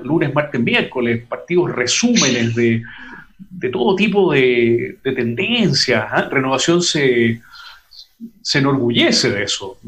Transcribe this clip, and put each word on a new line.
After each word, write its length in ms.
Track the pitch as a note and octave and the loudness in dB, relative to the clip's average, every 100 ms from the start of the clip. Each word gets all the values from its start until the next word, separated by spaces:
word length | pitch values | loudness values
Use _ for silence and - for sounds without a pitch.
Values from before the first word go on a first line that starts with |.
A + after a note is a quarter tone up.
Lunes, 280 | B2+ E3 C#3+ | -2 0 0
martes, 280 | C#3+ D3 A#2+ | -2 -2 -2
miércoles, 640 | A#2 - - C3 A#2 A2+ - | 0 0 -2 -2 -2 -2 -4
partidos 460 | - - F3 - | -10 -2 0 0
resúmenes 800 | - E3 - A#3+ A3+ C#3 A#2+ A#2 | -2 -2 0 2 2 2 2 0
de, 260 | A#2 A#2+ A2+ - - - - - _ | 2 2 2 -4 -16 -18 -20 -20 _
de 300 | - - B2+ | -20 -8 -6
todo 260 | - G#3+ F#3 | -2 0 2
tipo 360 | G#3+ G3+ F3+ | 2 2 4
de, 680 | D3 B2+ A#2+ A#2 A#2 - - | 4 4 4 2 2 -2 -6
de 100 | C3+ | -6
tendencias, 920 | - A#2 A#2 G#3+ A#3+ F#3 C3+ - A2+ G#2+ C#3 | -2 -2 -2 -2 0 2 0 0 0 0 -2
¿eh? 120 | - | 0
Renovación 500 | C3+ C3 C3 - F3 | -2 0 0 2 2
se, 600 | E3+ E3 C3+ A#2+ A#2 A2+ - - - - _ - - _ - - | 2 0 2 2 2 0 -8 -20 -20 -20 _ -20 -20 _ -20 -14
se 160 | - D3 | -4 0
enorgullece 720 | C#3 C3+ A#2+ A#2 D#4 - B2 | 2 2 0 2 2 2 0
de 140 | G2+ | -2
eso. 340 | G#2 - G2 - | -4 -6 -8 -16